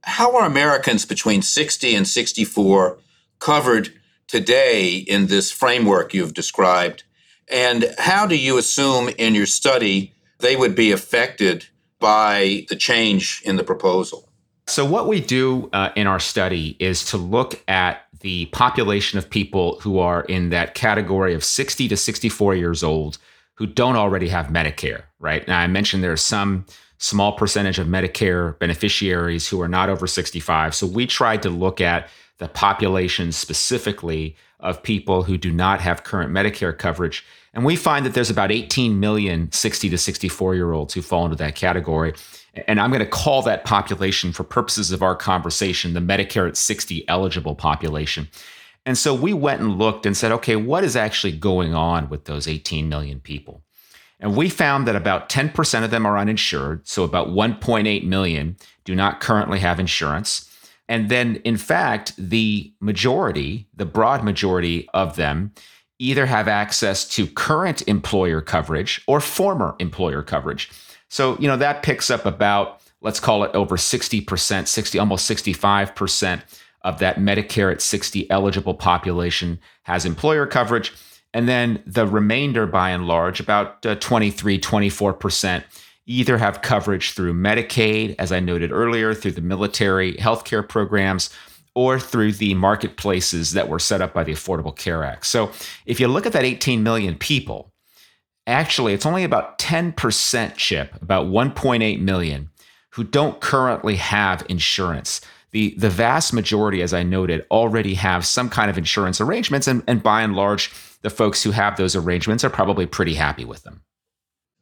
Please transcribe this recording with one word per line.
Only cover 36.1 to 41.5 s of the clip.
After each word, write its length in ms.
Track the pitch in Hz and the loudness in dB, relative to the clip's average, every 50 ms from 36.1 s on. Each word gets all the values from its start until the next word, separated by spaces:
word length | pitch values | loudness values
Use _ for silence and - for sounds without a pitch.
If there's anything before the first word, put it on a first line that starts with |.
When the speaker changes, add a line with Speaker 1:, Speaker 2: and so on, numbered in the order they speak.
| - 95 82 64 | -4 -4 -4 -2
Speaker 2:
Medicare 440 | 82 95 101 104 101 - 98 87 82 | 0 0 0 0 -2 -2 -4 -4 -4
coverage. 480 | - - 87 80 82 90 78 - - - - - - _ _ _ | -2 -4 -4 -2 -2 -4 -4 -4 -8 -14 -16 -20 -20 _ _ _
And 100 | 113 123 | -2 0
we 120 | 143 170 | 0 0
find 280 | 165 - 170 147 143 135 | 2 0 0 0 2 0
that 80 | 127 | 0
there's 160 | 107 127 120 - | 0 0 0 2
about 240 | 104 110 98 98 | 2 0 2 2
eighteen 480 | 107 117 110 - - 135 127 117 104 98 | 0 -2 -2 -2 -2 0 2 2 2 2
million 500 | 101 107 107 107 104 95 87 82 85 78 | 2 2 0 0 0 0 -2 -2 -4 -2
sixty 360 | - - - 110 - - - 95 | -4 -2 -2 -2 -2 -2 -2 -2
to 80 | 85 | -2
sixty-four-year-olds 960 | 87 - - 98 - - 90 - - 95 92 92 90 87 85 82 78 73 - | -2 -2 -4 -4 -4 -6 -6 -4 -2 -2 0 0 0 0 0 -2 -2 -4 -4
who 80 | - 92 | -8 -8
fall 240 | 82 - 92 85 87 | -4 -2 0 0 0
into 120 | 82 80 | 0 -2
that 180 | 76 78 76 | -4 -4 -6